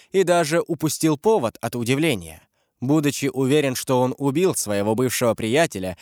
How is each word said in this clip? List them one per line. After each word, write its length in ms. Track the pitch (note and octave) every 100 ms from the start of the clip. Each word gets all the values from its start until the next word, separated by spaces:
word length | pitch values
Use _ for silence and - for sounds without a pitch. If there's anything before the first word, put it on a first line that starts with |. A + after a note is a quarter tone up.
| _
и 100 | F#3+
даже 400 | F3 F3 D3+ E3+
упустил 560 | - D#3+ D#3 - D#3 D3+
повод 400 | G#3+ A3 A2+ -
от 140 | A2+ A#2+
удивления. 720 | A#2 C3+ D#3+ G#2+ E2 D#2+ _ _ _ _
Будучи 460 | B2+ D#3 D3 - C#3
уверен, 480 | C3 C3 D3+ C#3
что 280 | B2 - B2+
он 120 | B2+ -
убил 340 | C#3 C#3 F#3
своего 400 | C3 G#2 G2+ G#2
бывшего 400 | A2 B2+ - A#2+
приятеля 640 | G#2+ A2 C#3 E3+ G2 F#2 F2+